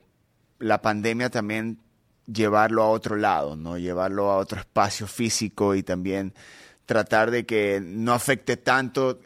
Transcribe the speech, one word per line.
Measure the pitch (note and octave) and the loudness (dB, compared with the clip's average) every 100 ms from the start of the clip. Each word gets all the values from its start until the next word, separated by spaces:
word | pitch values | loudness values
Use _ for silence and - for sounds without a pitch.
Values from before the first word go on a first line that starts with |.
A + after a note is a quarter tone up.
| _ _ _ _ _ - | _ _ _ _ _ -6
la | A2 G#2 | 0 0
pandemia | A2 G#2 A2+ A#2 B2 | 0 0 -2 -2 -2
también | A#2 G#2 A2 A2+ A2 _ _ _ _ - | -4 -4 -4 -6 -8 _ _ _ _ -10
llevarlo | G#2+ G#2+ G#2+ A2 A2+ | -2 2 4 4 4
a | A2 | 4
otro | A2 A2 G#2 | 2 0 0
lado, | G#2 E2 D2 D#2 | 2 2 0 -6
¿no? | D#2+ F2 | -8 -6
Llevarlo | F2+ F2 F#2+ G2 G2+ | -4 -2 -2 0 2
a | G2 | 2
otro | G2 G2 | 0 -6
espacio | - - G2+ - G#2 | -4 0 0 0 -8
físico | - A#2 - G#2+ - G2+ | -4 -2 -2 -4 0 0
y | G2 | 2
también | F#2 F#2 F#2 F#2+ F#2+ - - - - _ - | 0 -4 -2 -4 -6 -10 -20 -20 -20 _ -4
tratar | A2+ G#2 A2 A2+ | -2 2 2 2
de | A#2+ A2+ | 0 0
que | A2+ G2+ G2 | 0 2 0
no | F2 G#2 A#2 | -2 -4 0
afecte | A#2+ - C3 - B2 | 2 2 -2 0 -2
tanto, | - C3 B2+ C3+ C3 B2 | 2 2 0 0 0 -2